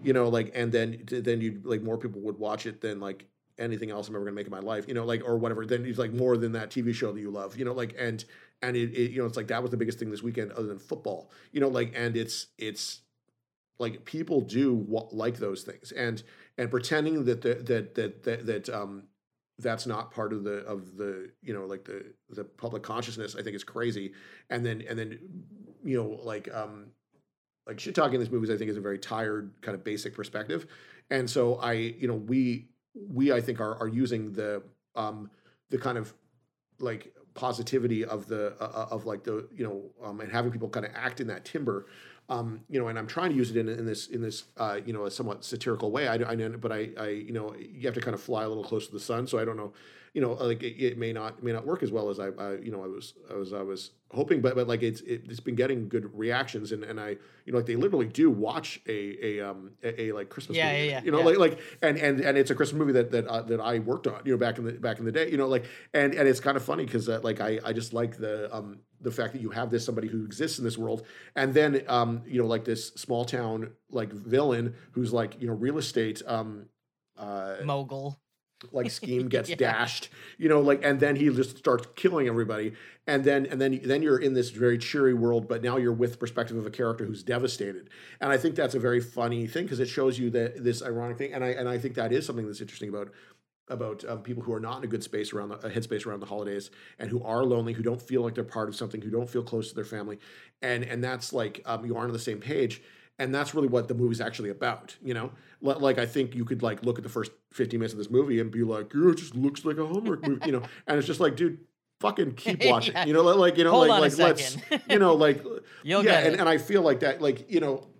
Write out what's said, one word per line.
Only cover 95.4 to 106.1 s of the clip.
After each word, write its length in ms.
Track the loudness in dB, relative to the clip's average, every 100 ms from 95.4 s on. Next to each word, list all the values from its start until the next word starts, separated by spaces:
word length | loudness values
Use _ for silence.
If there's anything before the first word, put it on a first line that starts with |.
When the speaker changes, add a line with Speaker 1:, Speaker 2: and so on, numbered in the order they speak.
| -6
Speaker 1:
the, 60 | -8 -6
a 40 |
headspace 360 | -6 -4 -4 -6
around 140 | -8
the 60 | -8
holidays 440 | -6 -4 -6 -8 -16 -20 -10
and 120 | -4
who 140 | -4
are 220 | 0 2 4
lonely, 280 | 4 2
who 100 | 0
don't 180 | -2 -2
feel 200 | 0 0
like 140 | 0 -2
they're 80 |
part 240 | -4 -4 -4
of 80 | -4
something, 260 | -8 -6
who 80 | -4
don't 200 | -2 -2
feel 140 | -2
close 260 | -2 -4 -4
to 60 | -6
their 100 | -8
family. 340 | -8 -8 -12 -16 -20 -20 _
And, 220 | -2 -2
and 180 | -2 -4
that's, 280 | -4 -4 -4
like, 300 | -2 -2 -4 -6
um, 200 | -4 -4
you 100 | -4
aren't 120 | -4
on 60 |
the 60 | -4
same 220 | -4 -6
page. 400 | -4 0 0 -2 -16 -20 _ -6
And 160 | -2 -2
that's 180 | 0
really 140 | 2 4
what 220 | 2 2
the 40 |
movie's 280 | 0 0 0
actually 280 | -4 -6 -8
about, 460 | -4 -4 -4 -10 -10
you 100 | -6
know? 200 | -4 -6 -10 -20 -4
Li-, 160 | -2 4
like, 220 | 4 4
I 80 |
think 300 | 0